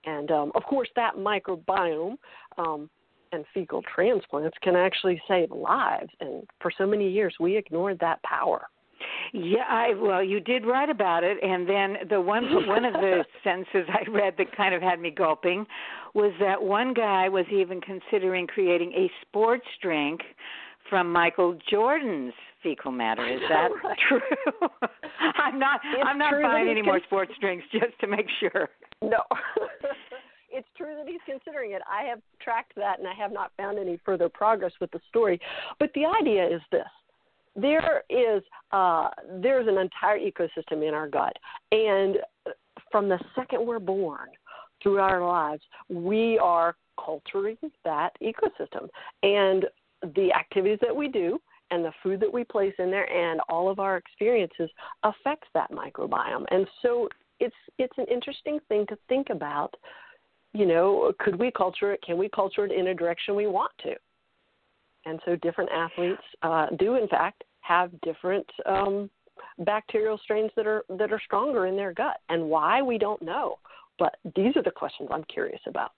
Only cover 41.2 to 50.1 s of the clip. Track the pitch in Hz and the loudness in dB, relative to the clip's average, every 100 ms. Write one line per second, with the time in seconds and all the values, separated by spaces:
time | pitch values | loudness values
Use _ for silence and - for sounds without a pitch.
41.2 | - - - - _ 220 220 196 196 196 | -2 -4 -16 -20 _ 2 4 4 2 0
42.2 | - _ - - _ - _ 214 202 180 | -4 _ -14 -14 _ -20 _ 0 2 0
43.2 | - - 247 254 233 233 185 190 175 143 | -2 -8 -4 -2 -2 -4 -4 -2 -2 -6
44.2 | - - - - - _ 202 196 190 185 | -14 -20 -20 -20 -20 _ 2 4 4 2
45.2 | 175 175 151 151 _ - - 175 170 214 | 2 2 0 -4 _ -20 -10 -6 0 2
46.2 | 226 220 180 170 165 170 _ - - 156 | 4 4 4 4 2 -2 _ -12 -8 -8
47.2 | - 196 202 226 311 _ 165 151 170 - | -6 -4 -4 -6 -12 _ -4 -2 -2 -2
48.2 | 220 226 427 - - - - - - _ | -6 -2 -4 -2 -10 -8 -12 -16 -20 _
49.2 | 196 202 190 190 185 _ _ _ 175 | 2 6 4 4 0 _ _ _ -4